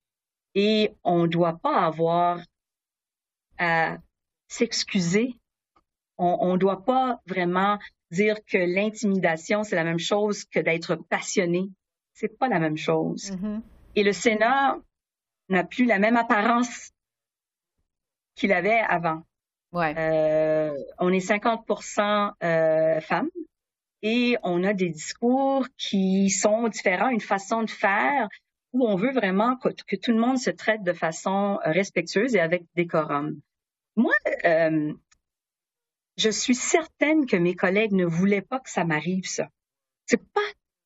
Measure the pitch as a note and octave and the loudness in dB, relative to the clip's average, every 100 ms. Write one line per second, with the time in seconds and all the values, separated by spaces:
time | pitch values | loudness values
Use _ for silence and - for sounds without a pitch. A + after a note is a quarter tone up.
0 | _ _ _ _ _ G3 G#3 G#3+ G#3 - | _ _ _ _ _ 0 2 2 0 -2
1 | E3+ F3 E3+ E3+ E3+ E3+ D4 C4 E3 D#3 | 0 2 2 2 0 0 -2 0 0 0
2 | E3 E3+ F3 F3 - _ _ _ _ _ | 0 2 0 -2 -10 _ _ _ _ _
3 | _ _ _ _ _ - F3 E3 D#3+ E3+ | _ _ _ _ _ -4 0 0 0 -4
4 | _ _ _ _ _ - A#3 - - G3 | _ _ _ _ _ -2 -2 -2 -2 -2
5 | E3+ G#3 B3+ - _ _ _ _ _ _ | 2 0 0 -6 _ _ _ _ _ _
6 | _ - F3 F3 F3+ F#3 F#3+ F#3+ - C4 | _ -2 0 2 2 2 2 0 0 0
7 | B3+ A#3+ E3+ F#3+ F3 F#3 G3+ G#3 - _ | 0 -4 -6 -2 0 2 0 0 -6 _
8 | _ E3+ G#3+ G#3+ - G3 F3 F#3 G#3+ G#3+ | _ 0 0 0 -2 0 0 0 -2 -2
9 | G#3 F#3+ F3 D#3+ - G#3 G#3 F3+ E3 E3+ | -2 0 0 -2 -2 -4 -2 -2 0 -2
10 | - G#3 G#3 G3+ - F#3 E3 E3 E3 E3 | 0 0 0 -4 -4 -2 0 -2 -2 -6
11 | - F#3+ - - F3 F3 G3 - _ _ | -4 -6 -2 -2 0 0 -4 -10 _ _
12 | _ - A3 - B3+ F3+ D#3 D#3 - D#3+ | _ -10 -10 -2 0 0 0 -2 0 0
13 | E3 F3 - F3+ G#3 G#3+ - - - G#3 | -2 -6 -8 -8 -6 -8 -12 -20 -6 0
14 | G3+ G3 A#3 G#3+ A3+ C4+ C4+ E4+ _ _ | 0 2 0 2 2 2 0 -2 _ _
15 | _ _ _ _ - F#3 F3 - B3 G3 | _ _ _ _ -2 -2 -2 0 2 4
16 | G#3+ A#3+ A#3 G#3+ A3+ A#3+ A#3+ - - _ | 4 4 2 2 4 2 0 -6 -18 _
17 | _ _ _ _ _ _ _ _ _ _ | _ _ _ _ _ _ _ _ _ _
18 | _ _ _ - G#3+ F3+ F#3+ A3+ - F3 | _ _ _ -4 0 2 2 0 0 0
19 | E3+ D#3+ - _ _ _ _ F3 D#3+ D3+ | -2 -4 -10 _ _ _ _ -4 -2 -2
20 | D#3+ D#3+ D#3 D#3 D#3 D#3 D#3 C#3 - - | 0 2 2 2 2 0 -2 -4 -10 -2
21 | F3+ F#3 F#3 G#3 A#3+ A3+ - G3+ - - | 0 0 0 0 0 -2 -4 -6 -4 -2
22 | G#3 G#3 - - E3+ E3 D#3+ D#3 D#3+ D#3 | 0 0 0 -2 -2 2 2 2 2 0
23 | - F3 D4 F4 - _ _ _ _ - | -2 -4 -4 -8 -16 _ _ _ _ -6
24 | G#3+ A#3+ A#3+ A3+ F#3 F3 F#3+ G3 F3+ D#3+ | -2 0 0 0 0 0 0 0 -2 -4
25 | - - A#3+ C4 C4+ C4+ B3+ - - G3 | -12 -2 0 2 2 0 -2 -8 -4 0
26 | F#3+ F#3+ G3 - G#3 A3 A#3 - G3+ F3+ | 2 2 2 2 0 2 -2 -2 -2 0
27 | A#3+ A3+ - G3 - A3+ G#3+ - G3+ G#3 | 0 0 -2 -4 -2 -4 -4 -2 0 2
28 | C4 C#4 G#3 - _ _ _ B3 A3+ F#3 | 0 0 -2 -8 _ _ _ 0 0 2
29 | B3 C4 G3 F#3+ A#3+ B3+ F#3+ - - F#3+ | 0 0 0 2 0 0 -4 -4 -8 -6
30 | B3 A3 A#3 C4 G3+ E3+ - A3 F3 - | 0 2 2 2 -2 -2 -2 0 -2 -2
31 | E3 E3+ G3 G3 G3+ G3+ D#3 E3+ G3 F3+ | -4 -4 -2 0 0 -2 0 0 0 -4
32 | E3+ G3 C4 G3+ E3 F3 E3+ F3 E3+ E3 | -2 0 2 2 0 -2 -4 -4 -2 -2
33 | D#3 C#3+ D3+ D3+ _ _ _ _ _ G#3+ | -2 -4 -4 -8 _ _ _ _ _ 0
34 | D4+ C#5+ - - E3+ D#3+ D#3+ D#3 D3+ - | 2 2 0 0 2 4 2 0 -2 -8
35 | _ _ _ _ _ _ _ _ _ _ | _ _ _ _ _ _ _ _ _ _
36 | _ - A3 G#3 - B3 - E4+ D#4+ - | _ -2 -2 0 0 0 2 0 0 -2
37 | D4 D#4 B3+ F#3 F3 F3+ F#3 G3 A3 G3 | 2 2 2 2 2 2 0 2 2 2
38 | E3+ E3 G3 G3+ - C4 - G3 E3+ D3+ | 2 2 2 0 -2 -8 -6 -4 -2 -2
39 | D#3+ F#3+ - - - _ _ _ _ _ | -2 -4 -6 -6 -8 _ _ _ _ _
40 | - - _ G#4 G#4 - _ _ | -2 -2 _ -4 -4 -10 _ _